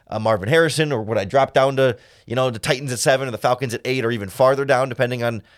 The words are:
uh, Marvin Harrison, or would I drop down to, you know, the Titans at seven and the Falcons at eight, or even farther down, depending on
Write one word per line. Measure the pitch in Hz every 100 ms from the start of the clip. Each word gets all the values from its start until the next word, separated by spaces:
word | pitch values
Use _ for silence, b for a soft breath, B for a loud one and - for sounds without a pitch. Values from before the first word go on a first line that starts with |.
| _
uh, | 110
Marvin | 110 104 101
Harrison, | 165 160 151 151
or | 120
would | 107 110
I | 98
drop | 139 131
down | 139 135 135
to, | 131 117 b b -
you |
know, | 120 131
the | 110
Titans | 156 135 143
at | 123
seven | - 131 135
and |
the | 110
Falcons | 127 127 127
at | 113
eight, | 127 131 117
or |
even | 117 98
farther | - 131 135
down, | 139 127 127
depending | 120 123 123
on | 117 110 b